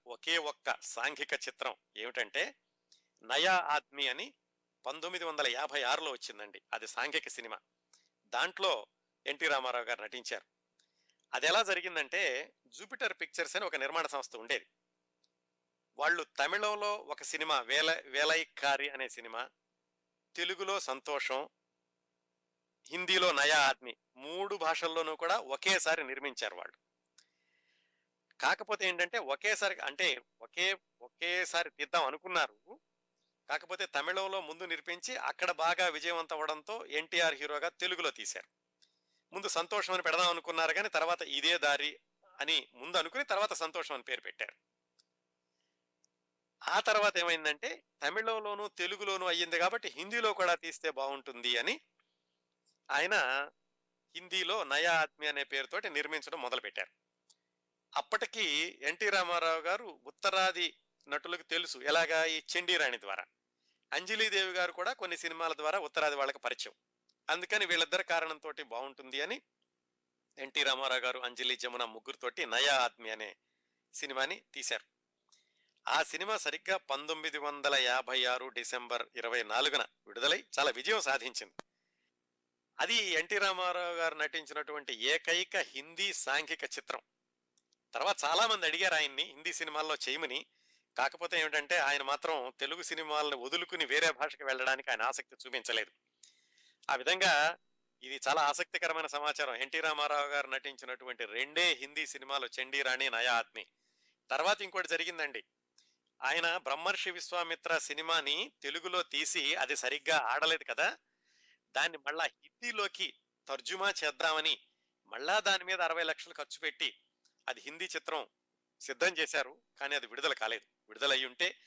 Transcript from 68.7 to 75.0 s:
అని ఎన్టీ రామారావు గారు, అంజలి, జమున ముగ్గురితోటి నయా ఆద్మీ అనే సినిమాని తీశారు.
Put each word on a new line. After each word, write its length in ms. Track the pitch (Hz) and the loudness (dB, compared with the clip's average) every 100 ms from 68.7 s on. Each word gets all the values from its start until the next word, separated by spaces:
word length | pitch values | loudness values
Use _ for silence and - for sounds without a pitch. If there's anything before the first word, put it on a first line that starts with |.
| 113 135 135 131 135 | -8 -8 -10 -8 -4
అని 220 | 156 254 - _ _ _ _ _ _ _ _ - | -4 -4 -10 _ _ _ _ _ _ _ _ -12
ఎన్టీ 240 | 135 151 | -4 0
రామారావు 380 | 139 131 135 127 | 2 2 2 2
గారు, 180 | 123 127 | 0 -2
అంజలి, 380 | 123 123 127 127 | -6 -4 -4 -2
జమున 280 | 127 123 | -4 -4
ముగ్గురితోటి 600 | 117 110 127 139 123 - 147 | -6 -6 -12 -8 -6 -4 0
నయా 340 | 117 143 135 | 2 4 4
ఆద్మీ 300 | 123 - 113 | 2 -2 -10
అనే 260 | 110 107 - _ _ _ _ _ | -8 -8 -12 _ _ _ _ _
సినిమాని 480 | - 147 131 135 175 - | -10 -6 -2 -2 -2 -12
తీశారు. 300 | - 127 113 - _ | -8 -4 -4 -6 _